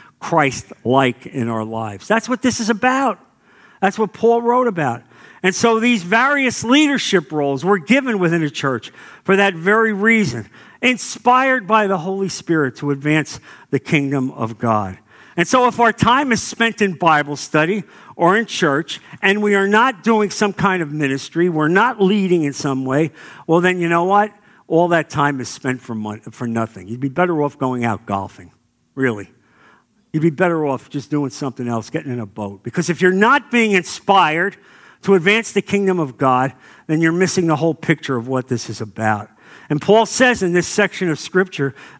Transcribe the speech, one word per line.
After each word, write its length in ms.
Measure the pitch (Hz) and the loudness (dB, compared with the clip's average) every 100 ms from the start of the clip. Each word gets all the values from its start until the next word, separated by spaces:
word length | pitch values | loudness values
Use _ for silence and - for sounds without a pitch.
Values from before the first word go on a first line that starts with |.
| - _ | -20 _
Christ-like 1080 | - 165 139 107 - - 113 131 131 120 - | -2 0 0 -2 -12 -8 0 2 2 -2 -10
in 220 | 139 117 | -6 -4
our 160 | 113 | -4
lives. 440 | 110 113 110 104 - | -6 -6 -8 -10 -2
That's 200 | 220 - | -2 -2
what 140 | 247 | -4
this 160 | 254 220 | -2 -2
is 120 | 220 | -4
about. 500 | 214 254 262 269 185 _ _ _ _ _ - | 0 0 0 -2 -4 _ _ _ _ _ -4
That's 180 | 190 208 | -2 0
what 140 | 214 | -4
Paul 300 | - 226 233 | 0 2 2
wrote 240 | 233 247 247 | 2 2 0
about. 380 | 170 139 120 _ - - - | 0 -2 -4 _ -20 -20 -4
And 120 | 185 | -2
so 240 | 185 233 220 | 2 2 2
these 240 | 240 233 | 2 0
various 600 | 175 226 269 285 262 - | 2 2 2 2 -2 -2
leadership 680 | 226 277 302 269 - 185 156 | 2 4 4 0 0 -2 -2
roles 340 | 151 139 139 | -4 -2 -2
were 140 | 170 202 | 0 0
given 400 | 151 269 262 208 | 2 0 2 0
within 240 | 170 170 | 0 0
a 80 | 151 | -2
church 400 | - 139 120 - - - - | -2 -4 -4 -8 -20 -20 -12
for 140 | - 196 | 0 2
that 180 | 196 | 2
very 380 | 165 175 220 220 | 0 0 2 2
reason, 560 | 196 214 226 170 120 101 - - - | 2 2 2 2 -4 -12 -18 -20 -2
inspired 840 | 247 247 - - 254 254 269 254 185 | -2 -2 -6 -4 2 2 2 0 2
by 180 | 220 202 | 2 2
the 120 | 185 | -2
Holy 300 | 175 196 190 | -4 -4 -4
Spirit 460 | - - 160 135 - | -6 -2 0 0 -2
to 140 | 143 | -4
advance 480 | 139 147 156 135 - - - - | -4 0 0 0 -10 -18 -20 -4
the 80 | 135 | -4
kingdom 540 | - 151 139 139 131 | 0 0 0 -2 -4
of 260 | 143 113 110 | -4 -8 -4
God. 400 | 120 107 95 92 _ - - - | 0 0 -2 -10 _ -20 -12 -4
And 100 | - | 2
so 220 | 254 247 | 4 2
if 100 | 220 | 4
our 140 | 233 | 2
time 400 | - 220 254 285 | 4 2 4 2
is 100 | 226 | -2
spent 400 | - - 226 - | -4 -2 -2 0
in 120 | 202 | -2
Bible 420 | 165 170 151 143 143 | 0 2 2 0 -6
study 480 | - 156 160 196 - - - - | -2 0 0 -2 -6 -18 -18 0
or 200 | 170 208 | 2 2
in 100 | 226 | 0
church, 540 | - 165 139 165 - - - | -2 0 0 -4 -12 -16 -6
and 180 | 196 208 | -2 0
we 140 | 208 | 2
are 140 | 202 196 | 2 2
not 340 | 208 262 196 | 2 2 0
doing 280 | 214 220 208 | 0 0 0
some 220 | - 208 | -2 -2
kind 300 | - 196 185 | 0 0 0
of 80 | 151 | -4
ministry, 580 | 151 139 135 - 165 180 | -2 -2 -2 -6 -2 0
we're 200 | 156 151 | 0 2
not 340 | 185 240 226 | 2 2 2
leading 400 | 190 208 190 175 | 2 2 2 2
in 120 | 143 | 0
some 300 | 131 151 131 | -2 -4 -4
way, 280 | 131 135 160 - - - - | -2 0 -2 -4 -20 -14 0
well, 140 | 170 | 2
then 180 | 180 180 | 2 0
you 100 | 170 | 0
know 160 | 170 | 0
what? 280 | 185 202 208 - _ _ - | 2 2 2 -4 _ _ -2
All 220 | 160 175 | 0 2
that 220 | 170 147 | 2 0
time 300 | 151 143 135 | -2 0 -2
is 80 | 120 | -8
spent 320 | - 135 127 | -8 -6 -6
for 140 | - | -6
mon-, 260 | 110 107 104 | -8 -8 -10
for 260 | - - 120 | -14 -10 -6
nothing. 400 | 113 113 92 92 | -4 -4 -8 -12
You'd 100 | 123 | -8
be 120 | 135 | -6
better 300 | 135 180 160 | -2 0 0
off 140 | 143 - | -4 -4
going 280 | 131 127 | -6 -2
out 200 | 120 101 | -2 -4
golfing, 460 | - 98 92 - 87 _ _ _ _ 135 | -4 -6 -6 -16 -20 _ _ _ _ -4
really. 340 | 131 107 95 _ _ _ _ _ _ _ _ | -4 -4 -10 _ _ _ _ _ _ _ _
You'd 100 | 160 | -2
be 80 | 165 | -2
better 360 | 135 185 165 151 | 0 -2 0 -2
off 220 | 127 - | -4 -6
just 180 | 147 - | -12 -6
doing 220 | 147 135 | -4 -4
something 380 | - 143 120 120 | -6 -8 -6 -6
else, 220 | 117 107 | -6 -6
getting 200 | 160 151 | -10 -8
in 80 | 123 | -8
a 80 | 104 | -10
boat. 380 | 110 101 98 | -10 -10 -10
Because 260 | 120 - 135 | -8 -6 -4
if 100 | 165 | 0
you're 120 | 185 | 2
not 400 | 190 220 285 - | 4 4 2 2
being 200 | 240 220 | 0 2
inspired 840 | 190 160 - - 196 160 160 190 - _ - - _ | 2 -2 -10 2 4 4 2 -4 -6 _ -20 -20 _
to 120 | - | 2
advance 380 | 190 165 220 220 | 2 4 2 0
the 100 | 202 | -4
kingdom 380 | - 202 196 180 | -2 0 0 0
of 160 | 147 117 | -2 0
God, 360 | 135 127 135 - - - - | 2 2 0 -6 -20 -18 -4
then 120 | 160 | 0
you're 120 | 165 | 2
missing 340 | 170 180 190 165 | 2 0 0 0
the 100 | 147 | 0
whole 180 | 165 | 0
picture 420 | - - 160 - 127 | -2 -2 -2 0 -4
of 100 | 120 | -2
what 220 | 131 - | -4 -2
this 200 | 120 - | -6 -6
is 120 | 107 | -10
about. 480 | 107 101 110 104 101 _ - - - | -10 -4 -2 -2 -4 _ -20 -18 -6
And 120 | 147 | -4
Paul 240 | - 214 214 | 4 4 4
says 360 | - 254 240 | 2 2 2
in 100 | 185 | 0
this 140 | 175 165 | 0 0
section 440 | - 196 - 180 | 0 0 0 -4
of 80 | 147 | -4
Scripture 540 | - 185 185 - 139 - - - | -2 -2 -2 -2 -6 -6 -20 -2